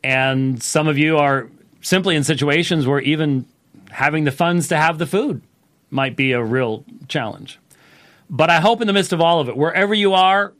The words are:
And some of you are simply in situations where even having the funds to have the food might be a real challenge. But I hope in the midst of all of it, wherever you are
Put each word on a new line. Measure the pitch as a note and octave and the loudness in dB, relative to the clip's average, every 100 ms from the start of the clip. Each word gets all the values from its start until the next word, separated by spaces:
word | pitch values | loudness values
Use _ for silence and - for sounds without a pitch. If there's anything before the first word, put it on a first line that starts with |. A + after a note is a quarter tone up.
And | C3+ C3 C3+ C3 C3 B2 | -2 0 0 0 -2 -4
some | - D#3 D#3 | -2 -2 0
of | C#3+ | 0
you | D#3 D#3 | 2 2
are | C#3+ C3+ A#2 - _ _ | 2 0 -4 -20 _ _
simply | - F#3 F#3+ D#3+ | -2 -2 0 -2
in | |
situations | C#3+ C#3+ C#3+ D3+ E3+ E3 C3 | -2 -2 0 0 0 -2 0
where | C#3+ | 0
even | C3+ D#3 D3+ C3+ - _ _ - - | 0 -2 0 -2 -4 _ _ -20 -20
having | - C#3+ D#3 | -2 -2 0
the | D3 | -2
funds | C3 E3+ F3 C#3 | 0 0 0 0
to | D#3+ | 0
have | D#3+ D#3 | 0 0
the | E3 | -4
food | F#3+ C#4 D#3 _ _ _ _ _ | -2 -2 -6 _ _ _ _ _
might | C3+ C3+ - | -4 -4 0
be | C3+ | 0
a | B2 | 0
real | A2+ B2+ B2 A2 - - - | 0 -2 -2 -6 -12 -20 -8
challenge. | D3+ A2+ - - - _ _ _ _ _ _ _ | -6 -6 -10 -18 -20 _ _ _ _ _ _ _
But | C#3 D#3+ | 0 2
I | E3+ | 4
hope | F#3+ A#3 | 4 2
in | A3+ | 0
the | |
midst | G3 F#3 | 0 0
of | E3+ | 2
all | E3 E3+ | 2 2
of | B2+ | 0
it, | A#2+ | -2
wherever | D#3 F#3 G3+ | 0 0 0
you | G#3+ G3 | 2 2
are | F#3+ F#3 G3 G3+ _ | 4 4 2 -2 _